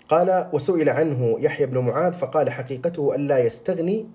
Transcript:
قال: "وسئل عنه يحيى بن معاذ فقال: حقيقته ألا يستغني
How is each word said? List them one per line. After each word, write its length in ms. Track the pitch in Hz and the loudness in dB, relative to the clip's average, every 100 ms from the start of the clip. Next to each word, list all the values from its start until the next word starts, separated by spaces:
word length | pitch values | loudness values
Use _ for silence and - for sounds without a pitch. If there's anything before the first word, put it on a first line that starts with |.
| - | 0
قال: 400 | 160 185 185 - | 2 4 2 0
"وسئل 360 | 143 - 170 143 | -2 0 2 2
عنه 480 | 127 160 127 120 113 | 2 0 0 0 2
يحيى 260 | 147 - 135 | 0 0 0
بن 100 | 127 | 0
معاذ 360 | 123 135 180 | 0 0 0
فقال: 360 | 175 180 156 135 | -2 -2 0 0
حقيقته 680 | 127 127 127 170 160 139 143 | -4 -8 -6 -6 -2 -2 0
ألا 240 | 143 131 | 0 2
يستغني 680 | 120 - - 170 170 220 220 | 2 -2 -4 -2 -2 -2 -6